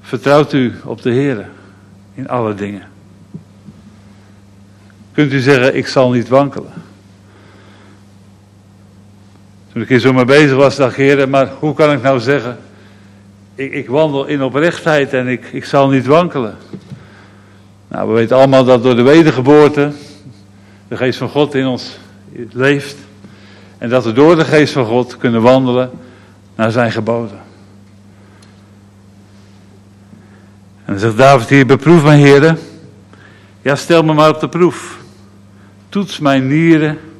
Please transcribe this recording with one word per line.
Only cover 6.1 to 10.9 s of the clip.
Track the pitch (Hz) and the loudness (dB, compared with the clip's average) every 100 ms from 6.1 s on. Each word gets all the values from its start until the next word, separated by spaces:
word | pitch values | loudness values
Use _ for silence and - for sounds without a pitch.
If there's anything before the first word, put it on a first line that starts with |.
niet | 123 117 | 0 0
wankelen"? | 127 143 - - - - - _ _ _ _ - - - - - - _ _ _ _ _ _ _ _ _ _ _ _ _ _ _ _ _ | 0 0 -6 -16 -20 -20 -20 _ _ _ _ -20 -20 -20 -20 -20 -20 _ _ _ _ _ _ _ _ _ _ _ _ _ _ _ _ _
Toen | - | -12
ik | 107 | -2
hier | 127 | 0
zo | 117 | 2
mee | 131 | 2
bezig | 120 139 151 131 | 4 4 4 4
was, | 139 - | 2 2
dacht | 131 | -4